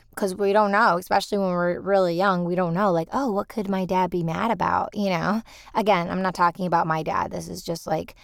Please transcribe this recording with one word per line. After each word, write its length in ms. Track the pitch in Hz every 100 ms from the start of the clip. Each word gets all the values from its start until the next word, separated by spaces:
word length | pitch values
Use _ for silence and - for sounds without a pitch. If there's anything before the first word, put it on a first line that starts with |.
| _ -
'cause 180 | 196
we 180 | 185 196
don't 200 | 202 208
know, 260 | 202 226 175
especially 400 | - 196 - 208
when 120 | 190
we're 280 | 175 175 175
really 380 | 180 196 185 170
young, 280 | 202 180
we 120 | 175 175
don't 180 | 175
know, 160 | 170 208
like, 180 | 165 165
"Oh, 180 | 247 269
what 160 | 196 202
could 220 | - 196
my 160 | 190
dad 260 | 180 185 180
be 140 | 180
mad 260 | 165 170 220
about?" 420 | 190 - 90 -
You 180 | - 196
know? 320 | 175 165 214 - - -
Again, 380 | - 208 185 175
I'm 100 | 180
not 140 | 190
talking 320 | 180 175 170 180
about 220 | 170 170
my 160 | 160
dad. 260 | 156 90 -
This 180 | - 165
is 140 | 185
just, 240 | - 170 -
like, 300 | 156 - -